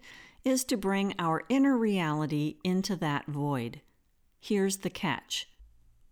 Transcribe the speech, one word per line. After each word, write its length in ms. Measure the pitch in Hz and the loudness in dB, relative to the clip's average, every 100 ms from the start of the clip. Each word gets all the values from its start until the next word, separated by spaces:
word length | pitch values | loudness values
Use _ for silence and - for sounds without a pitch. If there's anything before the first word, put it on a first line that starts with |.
| - - - - | -20 -20 -20 -4
is 180 | 262 262 | 0 0
to 120 | - 233 | 0 -2
bring 380 | 196 196 196 - | 0 0 0 0
our 240 | 165 160 - | 0 0 2
inner 300 | 269 277 247 | 4 4 4
reality 760 | 220 196 156 151 151 151 151 - | 2 2 2 0 0 0 -2 -2
into 320 | 180 185 190 175 | 0 0 0 -2
that 300 | 156 143 - | -2 -2 -4
void. 520 | 143 143 131 117 143 - _ _ _ _ _ | -4 -2 -2 -4 -8 -18 _ _ _ _ _
Here's 380 | - 202 190 190 | -2 0 2 -2
the 120 | 180 | -6
catch. 580 | - 170 123 - - - - - - - _ - | -4 -4 -4 -6 -8 -8 -18 -20 -20 -20 _ -20